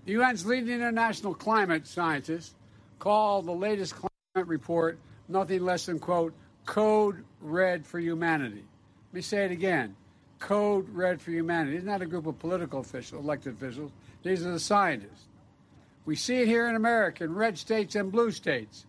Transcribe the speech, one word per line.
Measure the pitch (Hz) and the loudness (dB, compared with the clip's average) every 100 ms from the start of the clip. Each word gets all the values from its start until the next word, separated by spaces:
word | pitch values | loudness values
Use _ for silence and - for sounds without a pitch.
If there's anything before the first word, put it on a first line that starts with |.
The | - | -2
U | 220 | 2
N's | 254 214 | 2 2
leading | 190 254 233 | -2 0 0
international | 240 240 226 226 202 202 | -2 -2 2 0 0 -6
climate | 165 208 220 185 160 - | -4 0 2 4 0 -2
scientists | - 165 147 143 170 - - - - - - | -2 0 0 -4 -8 -8 -20 -20 -20 -20 -6
call | 202 214 214 202 | 2 4 4 2
the | 170 | 0
latest | 175 208 208 175 | -2 0 -2 -4
climate | - 185 _ _ 190 175 | -6 -8 _ _ -4 -2
report | 156 - 170 160 165 - - - | -4 0 2 2 -2 -20 -20 -2
nothing | 185 180 185 | 0 2 0
less | 180 180 - | 2 0 -2
than, | 160 | -4
quote, | - 175 165 - - _ | 0 2 0 -4 -20 _
"code | - 208 214 214 208 170 - - | -4 2 4 6 4 0 -14 -16
red | 151 170 185 175 | -4 2 2 2
for | - 175 | -4 -4
humanity." | 170 165 170 156 123 104 - _ - _ - | -2 0 2 2 -2 -8 -18 _ -20 _ -14
Let | |
me | 180 | -10
say | - 202 | -4 0
it | 196 | 0
again. | 175 190 165 107 95 - _ _ - | 0 0 0 -2 -10 -20 _ _ -16
Code | - 202 208 202 190 | -2 2 4 2 0
red | 185 180 165 | 0 0 0
for | - | -4
humanity. | 165 165 170 143 165 | -2 0 0 0 -4
It's | |
not | 190 196 | -4 -4
a | |
group | 170 175 156 | -4 -4 -6
of | 139 | -6
political | 165 180 - 139 | -4 -4 -4 -6
officials, | 123 131 - 156 | -8 -12 -10 -8
elected | 147 143 143 | -4 -4 -6
officials. | 110 131 120 147 - - - | -10 -10 -10 -12 -14 -20 -10
These | 175 185 | -2 -2
are | 175 | 0
the | 170 | -4
scientists. | - 202 185 127 98 - - - - _ _ - _ _ | 2 4 4 0 -8 -20 -20 -20 -20 _ _ -20 _ _
We | - | -6
see | 147 - 254 | -4 0 2
it | 226 | 4
here | 233 233 | 4 2
in | |
America, | 226 226 233 185 - | 2 4 4 2 0
in | 165 | -6
red | 180 226 170 | 0 0 0
states | - 220 202 | -2 0 0
and | 208 190 | -2 0
blue | 214 233 | 2 2
states. | - 175 131 107 - | 0 -2 -2 -4 -18